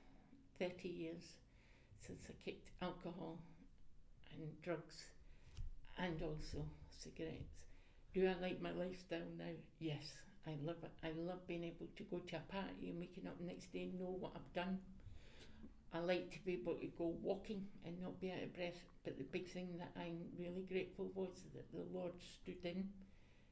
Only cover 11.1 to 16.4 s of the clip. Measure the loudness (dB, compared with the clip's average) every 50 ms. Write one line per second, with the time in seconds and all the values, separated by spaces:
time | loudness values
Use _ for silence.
11.1 | 2 2 2 2 0 0 0 0 0 2 2 0 0 -2 -4 -6 -4 -6 -2 0
12.1 | 0 0 0 0 0 -2 0 0 0 0 0 0 0 -2 -2 0 0 0 -2 -2
13.1 | -2 -4 -2 -2 -2 -2 -2 -2 -2 -2 -4 -2 0 0 2 2 2 2 2 2
14.1 | 2 2 0 -2 -2 -4 -6 0 2 4 6 6 4 4 2 -2 -8 -8 -8 -6
15.1 | -6 -6 -8 -8 -10 -10 -10 -10 -8 -8 -8 -8 -10 -10 -8 -2 0 4 6 8
16.1 | 8 8 6 2 -4 0